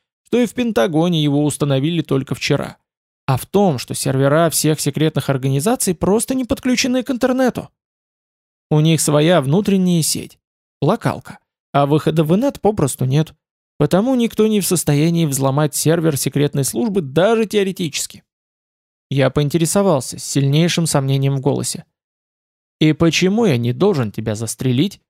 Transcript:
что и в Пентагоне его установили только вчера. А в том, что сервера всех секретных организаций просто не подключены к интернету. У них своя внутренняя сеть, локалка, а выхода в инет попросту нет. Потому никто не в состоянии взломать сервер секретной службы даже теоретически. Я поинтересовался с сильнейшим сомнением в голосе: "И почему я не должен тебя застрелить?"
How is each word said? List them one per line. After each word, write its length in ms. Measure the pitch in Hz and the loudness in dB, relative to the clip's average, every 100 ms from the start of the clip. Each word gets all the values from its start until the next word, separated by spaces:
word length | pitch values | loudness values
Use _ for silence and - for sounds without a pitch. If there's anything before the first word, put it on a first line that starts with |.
| _ _ _ | _ _ _
что 140 | 233 | 0
и 60 | 240 | 0
в 80 | |
Пентагоне 680 | - 240 220 220 156 175 165 | -2 -2 0 0 2 0 2
его 220 | 147 143 | 2 2
установили 560 | 147 - 143 135 147 170 | 0 -2 0 0 0 -2
только 340 | 147 135 131 | -2 -4 -2
вчера. 440 | 131 - 143 131 - _ _ _ _ - | -6 -2 -2 -2 -14 _ _ _ _ -4
А 80 | 127 | -4
в 80 | |
том, 340 | - 196 202 127 | 0 0 2 0
что 140 | - | -6
сервера 580 | 127 143 131 139 151 165 | -6 -2 0 2 2 2
всех 280 | - 151 156 | 0 0 0
секретных 520 | 147 131 156 147 - | -4 -2 -2 -2 -2
организаций 680 | 135 135 139 175 254 - 170 | -2 -2 -2 -2 -2 -2 -2
просто 400 | 175 214 - 262 | 0 0 0 -4
не 80 | |
подключены 580 | 247 - 254 247 262 254 | -4 -2 0 0 0 -2
к 80 | 247 | -2
интернету. 600 | 247 262 262 254 196 - _ _ _ _ _ _ _ _ _ _ | 0 0 2 0 -2 -10 _ _ _ _ _ _ _ _ _ _
У 80 | 151 | 2
них 220 | 156 160 | 2 2
своя 400 | - 147 156 175 | 2 2 4 2
внутренняя 600 | 131 170 208 196 180 175 | 2 0 2 2 2 0
сеть, 360 | 151 - - - _ _ _ _ | 0 -4 -8 -18 _ _ _ _
локалка, 600 | 143 226 139 78 - 185 _ _ _ | -2 0 -2 -6 -10 -20 _ _ _
а 140 | 143 143 | 0 2
выхода 360 | 151 - 156 | 2 2 0
в 140 | 151 185 | 2 0
инет 240 | 277 269 | 0 0
попросту 440 | 202 214 139 - | -2 0 -2 -2
нет. 300 | 131 143 160 - _ _ _ - | 0 0 -2 -8 _ _ _ -4
Потому 360 | 147 175 240 | 0 2 2
никто 320 | 254 226 - 220 | 0 0 2 2
не 140 | 214 | 2
в 60 | 175 | 0
состоянии 600 | 175 - 143 160 170 160 | 0 0 2 2 2 0
взломать 480 | 131 135 139 151 | 0 0 0 0
сервер 420 | - 147 165 165 139 | 0 0 2 0 -2
секретной 460 | 139 135 143 143 | -2 0 0 -2
службы 380 | 135 - 240 196 | -4 -2 -2 -2
даже 460 | 139 147 196 226 220 | -2 0 2 2 0
теоретически. 760 | 208 190 185 165 - - 185 _ _ _ _ _ _ _ _ _ | 0 -2 -4 -6 -6 -10 -14 _ _ _ _ _ _ _ _ _
Я 200 | 139 131 | 0 0
поинтересовался 920 | 147 147 170 165 202 196 147 - - | 0 0 0 2 2 2 0 -2 -12
с 40 | |
сильнейшим 640 | - 143 139 147 170 - 165 | -4 0 2 2 2 0 0
сомнением 500 | 147 135 139 139 139 | 0 0 0 0 0
в 40 | |
голосе: 440 | 139 127 123 - - _ _ _ _ _ _ _ _ _ | -2 -2 -4 -10 -14 _ _ _ _ _ _ _ _ _
"И 120 | 156 | 0
почему 520 | 147 165 156 185 214 | 2 2 2 0 2
я 120 | 226 120 | 2 0
не 160 | 120 | -2
должен 400 | 123 196 160 107 | 0 0 0 -2
тебя 240 | 104 110 104 | -4 -6 -6
застрелить?" 640 | 113 - 127 123 196 - | -6 -4 0 0 0 -4